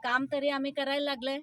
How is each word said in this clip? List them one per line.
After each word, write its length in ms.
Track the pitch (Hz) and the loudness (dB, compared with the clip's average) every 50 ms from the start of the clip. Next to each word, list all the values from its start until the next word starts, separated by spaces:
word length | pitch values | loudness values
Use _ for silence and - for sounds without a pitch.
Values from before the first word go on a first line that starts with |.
| - | -2
काम 220 | 247 247 254 277 262 | 2 2 2 2 2
तरी 160 | 294 277 277 285 | 0 0 2 2
आम्ही 220 | 285 269 269 277 | 2 0 0 -2
करायला 340 | 277 285 277 269 277 285 285 | -2 -2 -2 0 0 0 0
लागलोय, 340 | 285 277 233 254 269 269 294 | 0 -2 -2 -2 -4 -4 -4